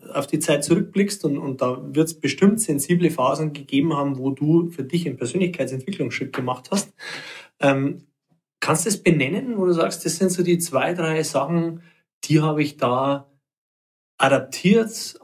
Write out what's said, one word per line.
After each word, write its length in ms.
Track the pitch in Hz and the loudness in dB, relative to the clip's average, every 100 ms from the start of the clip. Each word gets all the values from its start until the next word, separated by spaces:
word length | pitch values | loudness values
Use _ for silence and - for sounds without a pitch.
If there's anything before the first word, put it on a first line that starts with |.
| - | -8
auf 120 | 143 139 | -6 -2
die 120 | 151 | -2
Zeit 260 | - 143 | 0 0
zurückblickst 600 | - 170 170 190 202 - | 2 2 2 0 0 0
und, 140 | 151 139 | -2 -2
und 220 | 139 123 | -4 -2
da 180 | 127 127 143 | -2 -2 -4
wird's 200 | 139 156 | 0 0
bestimmt 460 | - 139 - 202 220 | -2 -6 4 4 4
sensible 500 | - 139 - 175 165 | 0 -2 2 2 2
Phasen 420 | - 131 147 156 | 2 0 0 -4
gegeben 420 | 143 - 139 160 147 | -6 -2 0 2 0
haben, 220 | 143 131 | -2 -2
wo 120 | 131 | -4
du 400 | 131 147 170 170 | 0 4 4 2
für 140 | - | -6
dich 220 | - 170 - | -4 -2 -2
einen 100 | 127 | -4
Persönlichkeitsentwicklungsschritt 1160 | 123 185 180 170 - 131 196 - 127 - 131 | -4 -2 -2 -2 -4 -4 -8 -6 -6 -4 -6
gemacht 380 | - 123 127 - | -6 -4 -6 -4
hast? 220 | 202 - _ - - - - - _ | -4 -4 _ -14 -14 -14 -18 -20 _
Ähm, 460 | 143 135 139 - - _ _ _ _ _ | 2 2 0 -4 -12 _ _ _ _ _
kannst 240 | - 160 226 | 0 0 0
du 40 | |
das 120 | 202 | 0
benennen, 540 | 185 151 131 196 254 214 | 2 2 2 -2 -4 0
wo 80 | 180 | 2
du 60 | |
sagst, 320 | 165 - - | 2 0 -2
das 120 | 175 - | -6 0
sind 140 | 190 | 0
so 120 | 180 | 2
die 160 | 175 165 | 2 2
zwei, 340 | - 127 156 | 0 -2 -2
drei 280 | 175 160 160 | -2 -2 -2
Sachen, 600 | 151 135 139 170 165 165 - _ _ _ | 0 -2 0 0 0 -6 -16 _ _ _
die 160 | - 156 | 2 2
habe 220 | 156 151 | 4 0
ich 140 | 147 - | -2 -2
da 540 | 123 127 135 139 - _ _ _ _ _ _ _ _ - | 0 0 0 -2 -6 _ _ _ _ _ _ _ _ 0
adaptiert, 960 | 135 135 - - 185 226 220 - - - | 2 2 0 -2 4 4 4 -4 -12 -8